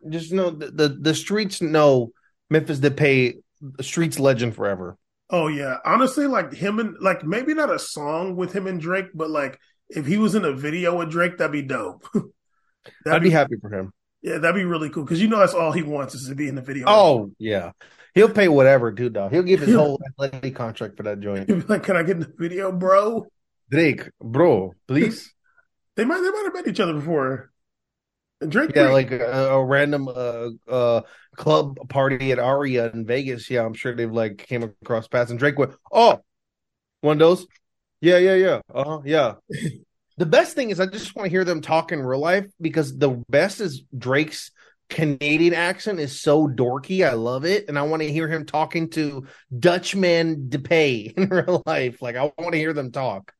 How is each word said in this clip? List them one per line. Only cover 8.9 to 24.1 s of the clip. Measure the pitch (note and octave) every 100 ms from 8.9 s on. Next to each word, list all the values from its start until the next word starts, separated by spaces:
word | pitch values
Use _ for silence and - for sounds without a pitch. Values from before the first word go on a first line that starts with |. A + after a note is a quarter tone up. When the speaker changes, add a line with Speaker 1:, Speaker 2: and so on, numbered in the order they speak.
| F#3+ F#3 D#3
Speaker 2:
but, | D#3
like, | D3+ C3+ - _ _ -
if | D#3+ C#3
he | G#3
was | A3 G#3
in | E3
a |
video | C3 D3 F3 F3 F3
with | E3
Drake, | E3+ F3+ F3+
that'd | D#3+
be | D3
dope. | C3+ B2 F#2 - -
<laughs> | G#3+ - _ _ _ _ _ - _
That'd | D3+ D#3+
Speaker 1:
I'd |
be | F3
Speaker 2:
be |
Speaker 1:
happy | D#3+ C3+ G#2+
for | G2+
him. | G2 F#2+ - _ _
Speaker 2:
Yeah, | F#3+ F3
that'd | E3+ G3
be |
really | F3+ E3 D3+
cool | E3+ C3+
'cause | E3
you | G#3+
know | G#3+
that's | F3+ E3+
all | D#3+
he | E3
wants | D3+ D3 C3
is | C3 C3
to | C#3
be | C#3+
in |
the | C3+
video. | B2+ C#3 G3
Speaker 1:
Oh | G#3+ F3 A#2+ G2+ -
yeah, | A2 G2 F2 - - _ _
he'll | F#3 G#3+
pay | G#3 F#3
whatever, | C#3+ C3+ C3+ A#2
dude. | G2+ B2
Dog, | G#2+ G2
he'll | E3
give | F#3 F#3
his | D3
Speaker 2:
Yeah. | A3+
Speaker 1:
whole | D3 C#3 C#3
athletic | C3+ C#3 C3+ B2+ B2+
contract | A2+ A2 G#2+ G2
for |
that | G#2 G2+
joint. | G2+ G2 G2
Speaker 2:
<laughs> |
He'll | F3+
be | C#3
like, | G3+
"Can | - F3+
I |
get | E3 E3+
in |
the | D3 -
video, | E3+ F3+ F#3+
bro?" | F3+ F#3 G3 G#3+ A3+ - _ _ _ -
Speaker 1:
Drake, | D3 D#3+ A#2 -